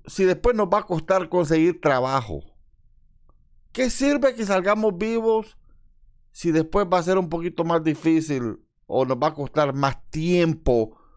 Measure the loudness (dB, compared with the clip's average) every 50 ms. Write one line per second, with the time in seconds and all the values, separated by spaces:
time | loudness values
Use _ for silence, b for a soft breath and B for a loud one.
0 | -20 -10 -2 0 2 2 2 2 2 0 2 2 0 2 0 0 0 -2 -4 -4
1 | -2 0 0 0 0 0 0 0 0 2 2 2 2 2 2 0 0 0 2 2
2 | 0 0 -2 -2 -4 -6 -10 -12 -14 -16 _ _ _ _ _ _ _ _ _ _
3 | _ _ _ _ _ _ _ _ _ _ _ _ _ _ -4 -2 -2 -2 0 0
4 | 0 0 2 2 2 0 0 0 -2 0 0 0 2 0 0 2 0 -2 -2 -2
5 | -4 -2 -2 0 2 2 0 0 0 -6 -14 -20 -20 _ -20 -20 _ _ _ _
6 | _ -20 _ _ _ _ -14 -6 -2 0 2 2 0 0 0 -2 0 0 0 0
7 | 2 2 0 0 0 -2 -4 -6 -6 -6 -4 -4 -2 0 0 0 0 0 -2 0
8 | 2 2 2 2 0 -2 -4 -4 -4 -6 -8 -10 _ _ _ _ _ -4 -2 0
9 | 0 0 0 -2 -2 -2 -2 -4 -10 -4 -2 0 0 0 0 -2 -2 -2 -2 -4
10 | -10 -10 -8 -4 -2 2 2 2 2 2 0 0 0 2 2 2 2 -2 b b
11 | b b b